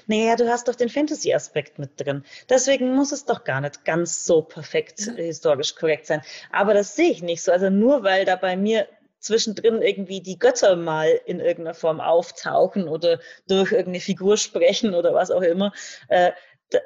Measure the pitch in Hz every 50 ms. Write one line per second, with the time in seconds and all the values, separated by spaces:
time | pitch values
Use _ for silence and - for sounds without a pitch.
0 | - - 214 214 226 226 233 226 240 233 240 240 240 254 233 - 247 226 - 277
1 | 311 294 311 - - - - 147 - - - 151 143 - _ - 139 - - -
2 | 139 143 139 143 - - - - - - 254 254 262 277 277 233 254 254 262 269
3 | 285 277 285 269 - - 220 - - 151 131 135 143 147 - - _ - 160 170
4 | 170 170 - - - - 170 156 160 - - 165 139 - - 160 156 - - -
5 | 208 226 240 185 170 165 156 - - 160 143 135 151 - - - 165 160 151 147
6 | - - 156 151 - - - - - - - 185 202 208 202 202 202 - - -
7 | 339 339 214 160 175 170 170 160 - 180 175 180 196 190 190 202 220 262 294 254
8 | 196 196 190 196 190 185 185 185 190 185 185 190 202 214 226 220 - - _ _
9 | _ _ _ _ - - 214 226 - 226 196 - - 233 226 214 147 - 196 196
10 | 190 175 190 190 175 185 180 - - 254 254 - 240 202 180 170 170 165 156 156
11 | 156 160 170 - - - 180 160 - 175 170 170 165 165 175 - - 160 156 156
12 | - 156 165 175 180 - - - - 165 139 139 170 190 - 202 175 147 156 160
13 | 175 170 165 165 - - - - _ - 190 190 190 180 - 180 180 180 180 180
14 | - 196 185 - 185 202 214 214 - - - 180 170 185 202 - 233 208 180 170
15 | 165 165 - 160 180 - - 180 185 165 170 190 202 202 - - - - - -
16 | - - - 180 180 175 - - - _ _ _ _ _ - - -